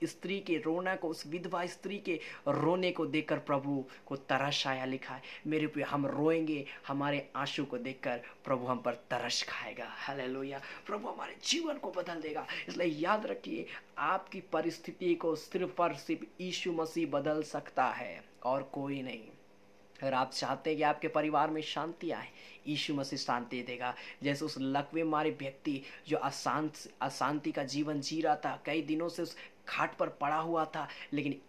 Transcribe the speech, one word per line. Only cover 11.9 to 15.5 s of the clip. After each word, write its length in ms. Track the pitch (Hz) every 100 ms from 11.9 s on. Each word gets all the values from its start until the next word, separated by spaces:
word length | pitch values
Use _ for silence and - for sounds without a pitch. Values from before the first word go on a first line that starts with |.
बदल 300 | 175 175 165
देगा। 260 | 156 147 127 - -
इसलिए 180 | - 170
याद 380 | 151 170 214 -
रखिए, 400 | - - 127 - - - -
आपकी 440 | 147 190 - 190
परिस्थिति 760 | - 160 165 160 - - 175 170
को 200 | 165 151
सिर्फ 440 | -